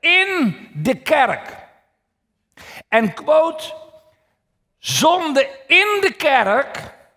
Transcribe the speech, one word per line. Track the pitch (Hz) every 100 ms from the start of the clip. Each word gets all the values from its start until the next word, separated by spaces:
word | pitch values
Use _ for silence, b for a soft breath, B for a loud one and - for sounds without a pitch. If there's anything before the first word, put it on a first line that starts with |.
in | 330 359 381 370 247 143 -
de | 147 156
kerk. | 254 - 302 240 165 - - - _ _ _ _ _ _ _ _ B B B -
En | 220 220
quote, | - - 311 320 320 - - - _ _ _ _ _ _ _ _ _
zonde | - - 311 359 330 277 269 - -
in | 349 415 415
de | 392 -
kerk | 302 262 196 226 - - - - _